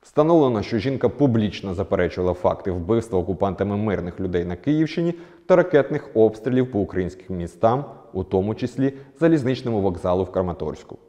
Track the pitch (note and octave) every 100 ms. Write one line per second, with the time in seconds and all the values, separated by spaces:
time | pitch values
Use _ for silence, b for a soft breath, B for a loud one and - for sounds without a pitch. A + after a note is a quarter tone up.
0 | _ - D#3 E3+ C#3 A2+ F#2+ A#2 A#2+ C3
1 | A#2+ - C#3+ A#2 G#2 - G2 F2+ F#2+ F#2+
2 | F2+ - F2+ F2 F#2+ E2+ - F2 E2+ A2+
3 | A2 F#2+ E2+ F2+ G2 F2+ G2 G2+ G#2+ F2+
4 | F2 - F#2+ F2+ F2 F2 - D3+ D#3 -
5 | E3+ E3+ B B _ F#3 F3+ D3 C3 D3
6 | - - A2 G#2+ C3+ B2+ B2+ G2+ F#2+ F#2+
7 | F2+ - - F#2 E2+ - A2+ B2+ C#3+ -
8 | - F#2+ F#2+ F#2+ G2+ A2 B2 - C3+ C3+
9 | B - E3 D#3+ B2 B2+ B2 A2 F#2+ F2
10 | F#2 F2+ F#2 F#2+ F2+ E2 D#2 - - -